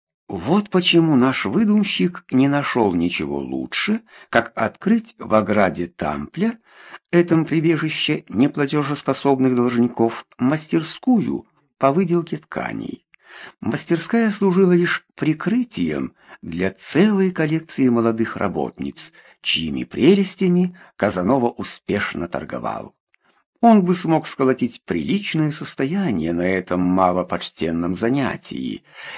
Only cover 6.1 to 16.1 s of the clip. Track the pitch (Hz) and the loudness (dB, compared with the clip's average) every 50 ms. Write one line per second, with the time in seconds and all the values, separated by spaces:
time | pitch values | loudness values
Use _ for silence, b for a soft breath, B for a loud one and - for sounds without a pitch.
6.1 | 73 71 73 - - 160 196 233 233 - B B B B B B B B _ _ | -4 -6 -8 -10 -4 -2 -2 -2 -2 -6 B B B B B B B B _ _
7.1 | - 175 170 175 175 160 160 156 156 165 151 170 165 147 147 156 151 - - - | 2 2 4 4 2 2 2 2 0 0 2 2 2 2 0 -4 -4 -4 -2 -2
8.1 | 151 - - _ - 95 131 147 - 147 143 139 - 151 143 135 147 135 - - | -2 -4 -6 _ 0 2 2 2 2 -2 -2 0 0 -2 -2 -2 -4 -4 -4 -4
9.1 | 135 - - 143 139 131 131 131 127 123 120 123 123 117 120 120 120 - 117 117 | -4 0 2 2 2 4 2 2 2 2 0 2 2 2 2 0 2 0 0 0
10.1 | 117 - - _ _ - 123 131 151 156 156 - - 165 156 - - - - 254 | 0 -6 -16 _ _ -2 0 0 0 0 -4 -2 -2 -2 -2 -4 -12 -4 0 2
11.1 | 254 214 139 - 69 - - _ _ _ _ _ _ _ - 135 139 175 196 160 | 2 2 2 -2 -4 -6 -8 _ _ _ _ _ _ _ 0 2 2 2 0 2
12.1 | 175 175 165 - - 151 - _ - - - - 57 55 - - - - _ _ | 0 0 0 -4 -8 -10 -10 _ -8 -8 -6 -6 -8 -8 -8 -10 -12 -14 _ _
13.1 | B B B B B B B B B B - - 123 151 - - 175 165 170 - | B B B B B B B B B B -6 -4 -4 -4 -2 -2 -2 -2 -2 -2
14.1 | - 233 226 214 202 - 196 196 180 185 196 180 180 175 175 165 - - - _ | 0 0 0 0 0 0 0 2 4 4 4 6 4 4 2 0 -2 -6 -8 _
15.1 | _ - 139 151 156 156 - 180 214 247 240 247 - - 87 80 76 69 67 - | _ -4 -2 -2 -2 -2 -2 -2 0 0 -2 -4 -4 -4 -4 -2 -2 -4 -6 -6